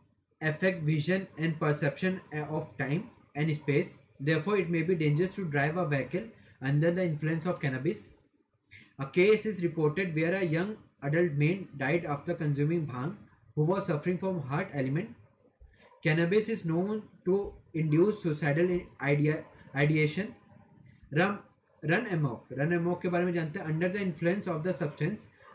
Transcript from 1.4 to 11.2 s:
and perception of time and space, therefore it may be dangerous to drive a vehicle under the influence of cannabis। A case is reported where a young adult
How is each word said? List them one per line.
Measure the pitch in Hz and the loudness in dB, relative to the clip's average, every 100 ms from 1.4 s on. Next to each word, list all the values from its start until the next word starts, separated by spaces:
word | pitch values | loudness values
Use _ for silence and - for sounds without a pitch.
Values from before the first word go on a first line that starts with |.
and | 160 156 | -2 0
perception | 151 147 147 - 185 185 - | 0 2 0 0 -2 -2 -6
of | 151 151 156 - - | -8 -4 -6 -6 -6
time | 135 156 - - _ 143 | -2 -2 -4 -18 _ -2
and | 160 151 | -2 0
space, | - 143 190 - _ - 139 | 0 0 0 -8 _ -6 0
therefore | 156 170 208 | 0 2 0
it | 170 | 2
may | 170 160 | 0 2
be | 180 | 2
dangerous | 151 147 185 202 | 2 2 0 -2
to | |
drive | 180 143 147 175 | -2 0 0 0
a | 160 | 0
vehicle | 139 127 185 226 - - - | -2 -2 -6 -6 -16 -20 -6
under | 131 147 165 | 0 4 4
the | 180 180 | 2 0
influence | 147 156 165 170 | 0 -2 -2 -2
of | 175 | -2
cannabis। | 143 127 147 214 - - _ _ _ _ _ - - - | -2 -2 -2 -4 -12 -20 _ _ _ _ _ -20 -20 -10
A | 143 180 | -2 4
case | 196 214 220 | 4 4 2
is | 185 | -2
reported | 170 156 151 151 190 | -4 0 0 0 -2
where | 156 160 | 0 0
a | 190 175 | 0 0
young | 165 202 214 - _ | 0 -2 -6 -16 _
adult | 143 170 | -2 2